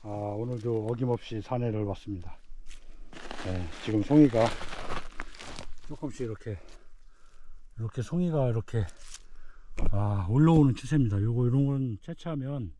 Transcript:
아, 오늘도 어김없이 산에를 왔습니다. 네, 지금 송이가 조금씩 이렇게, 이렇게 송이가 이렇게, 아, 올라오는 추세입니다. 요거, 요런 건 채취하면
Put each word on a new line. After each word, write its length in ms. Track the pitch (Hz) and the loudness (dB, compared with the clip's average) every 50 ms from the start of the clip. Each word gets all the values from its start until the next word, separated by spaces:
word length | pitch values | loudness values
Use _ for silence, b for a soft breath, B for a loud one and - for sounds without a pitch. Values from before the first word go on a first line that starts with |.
아, 80 | - 107 | -8 -8
오늘도 760 | 104 104 104 104 104 104 117 123 127 113 107 120 117 110 107 | -6 -4 -4 -4 -4 -4 -4 -4 -6 -4 -2 -2 -2 0 0
어김없이 520 | 113 123 113 131 123 120 113 - - 113 110 | -2 -2 -2 0 0 0 -2 -2 -6 -8 -8
산에를 420 | 98 - 127 123 120 117 107 107 104 | -4 -4 -2 -2 0 -2 -2 -2 -2
왔습니다. 540 | 101 98 - - 104 101 90 82 87 - - - - - - - - - - - - - - - - - - - - - - - | -2 -4 -6 -8 -10 -10 -8 -8 -10 -10 -10 -10 -12 -12 -8 -8 -8 -10 -10 -12 -14 -12 -12 -12 -12 -12 -10 -10 -8 -8 -6 -4
네, 200 | 95 92 92 87 80 - - - | -4 -4 -4 -4 -6 -8 -8 -4
지금 180 | - 107 107 101 | 0 0 0 2
송이가 460 | - 139 151 151 135 117 113 113 117 - - - - - - - - - - - - - - - - - - - - - - - - - - - | 6 8 8 8 8 8 4 4 4 2 -2 -4 -6 -4 -4 -2 -2 0 0 -2 -4 -6 -6 -6 -6 -8 -12 -12 -12 -10 -8 -4 -4 -4 -4 -4
조금씩 320 | - 147 - - 143 - - | -8 -8 -6 -6 -8 -6 -6
이렇게, 380 | 127 113 107 - - 113 104 87 b b b b b b b b b b b b b b b b b b b b b b - - | -6 -6 -6 -8 -8 -8 -8 -8 b b b b b b b b b b b b b b b b b b b b b b -10 -8
이렇게 220 | 110 107 - - | -8 -6 -6 -6
송이가 480 | 110 - 165 175 180 170 156 147 131 123 | -6 -2 -2 0 0 2 2 2 2 2
이렇게, 360 | 113 113 - - - 113 95 - - - - - - b b b b b b b b b b b b - - - | 2 0 -2 -2 -2 -2 -2 -2 -6 -14 -14 -14 -14 b b b b b b b b b b b b 6 6 6
아, 360 | 107 101 104 104 101 101 95 90 | 8 6 4 2 2 0 0 2
올라오는 460 | 113 135 156 165 165 156 147 135 110 | 4 6 8 8 8 8 8 6 4
추세입니다. 460 | - - 127 151 151 127 107 101 101 | 2 -2 0 2 4 4 4 2 2
요거, 240 | 101 113 117 120 123 | 2 2 2 2 2
요런 200 | 120 123 139 139 | 4 4 4 4
건 320 | 139 139 135 135 123 107 92 | 2 2 0 -2 -2 -4 -8
채취하면 720 | - - 170 - - 170 160 143 131 135 143 139 113 85 - | -8 -12 -12 -8 -6 -6 -4 -4 -4 -4 -6 -6 -6 -8 -10